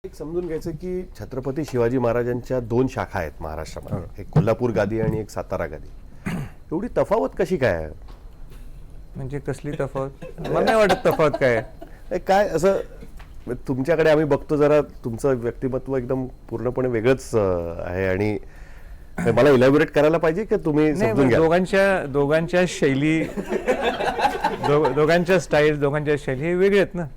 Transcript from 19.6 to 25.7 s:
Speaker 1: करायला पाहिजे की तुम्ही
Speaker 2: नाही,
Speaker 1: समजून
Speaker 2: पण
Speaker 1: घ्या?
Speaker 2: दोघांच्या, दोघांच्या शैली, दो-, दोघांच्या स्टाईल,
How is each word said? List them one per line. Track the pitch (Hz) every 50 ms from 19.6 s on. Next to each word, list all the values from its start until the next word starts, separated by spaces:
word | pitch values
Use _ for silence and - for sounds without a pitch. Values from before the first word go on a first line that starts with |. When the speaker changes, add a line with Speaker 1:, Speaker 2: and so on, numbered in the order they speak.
| 127 135 139 151 160 -
Speaker 1:
करायला | - 147 147 151 165
पाहिजे | 165 165 160 160 190 220
की | - 220
तुम्ही | 190 160 165 147 151 156
Speaker 2:
नाही, | 156 151
Speaker 1:
समजून | 175 214 220 220
Speaker 2:
पण | 139 139 -
Speaker 1:
घ्या? | 151 151
Speaker 2:
दोघांच्या, | 165 160 165 180 185 170 202 190 196 196 190 175 -
दोघांच्या | 143 131 143 143 139 156 160 170 165 - 180 180
शैली, | 170 - - - 143 135 131 143 156 160 160 151 - - 202 185 - 214 - - 233 254 - - - - - - 254 254 233 247 269 - - - - - - -
दो-, | 143 143 151 156 127 127
दोघांच्या | 147 151 151 165 180 175 170 190 175
स्टाईल, | - - 160 151 147 156